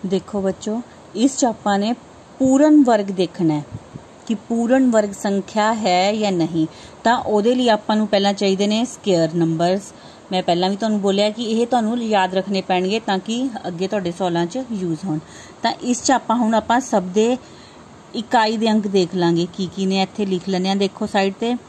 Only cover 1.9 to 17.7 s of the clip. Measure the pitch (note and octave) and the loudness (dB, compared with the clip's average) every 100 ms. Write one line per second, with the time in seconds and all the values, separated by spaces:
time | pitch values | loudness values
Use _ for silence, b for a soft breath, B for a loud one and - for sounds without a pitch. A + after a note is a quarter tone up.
1.9 | A#3+ - - - - C4 C4+ D4+ D4+ B3 | -4 -10 -20 -20 -2 2 6 8 8 6
2.9 | G#3+ G3 F#3+ F3 - E3 D3+ - - - | 4 0 -2 -2 0 0 0 -4 -14 -14
3.9 | - - - - G#3+ - A#3 A#3 C4 B3+ | -20 -20 -20 -6 -6 -2 -2 2 4 4
4.9 | A3 G#3 G3 G#3 G3 F#3+ A3 G#3+ A3+ G#3 | 2 0 -4 -2 -2 -2 -2 0 0 2
5.9 | F3+ G3 A3 G#3 F3+ D#3 E3 D#3+ B B | 2 2 0 0 0 0 0 -2 B B
6.9 | B A3+ B3 - G#3 G#3+ B3+ A#3+ G#3+ - | B 0 0 0 0 2 2 2 2 2
7.9 | G#3+ G#3+ G3+ G3+ G3+ G3 F#3+ G#3 G#3+ A#3+ | 0 2 2 0 0 0 2 0 0 -2
8.9 | - G#3 F3 D#3+ E3+ E3 D#3+ E3+ F#3+ - | -4 0 2 2 2 0 2 0 0 -6
9.9 | B B B - F#3 F3+ F3 F#3 G3+ A3 | B B B -6 -4 0 0 0 -2 -2
10.9 | G#3+ G3 G3 G#3 G#3+ A3+ A3+ A#3 B3+ A3 | 0 0 2 0 -2 -2 -2 0 0 0
11.9 | A#3+ A3+ G#3 F#3 F#3 F#3+ F#3+ F#3 F#3 F#3 | -2 0 0 2 -2 -2 -4 0 0 0
12.9 | A3 A3 F#3+ F#3+ A#3 C4 G#3+ - E3+ F#3 | -2 -2 -4 -4 -4 -4 -6 -10 -6 -4
13.9 | G#3+ F3 E3+ F#3 E3+ E3+ B3+ B3+ G#3+ F3+ | -4 -4 -4 -2 -2 -2 -6 -6 -6 -4
14.9 | D#3 F#3+ D#3 B B B B A#3 - B3 | -4 -4 -6 B B B B -4 -4 -4
15.9 | A#3+ - B3 - A#3 A3 A3 G#3+ A#3 B3+ | -2 2 0 2 0 2 0 2 0 2
16.9 | G#3 F3+ F#3+ A3+ B3+ B B B | -2 0 0 0 0 B B B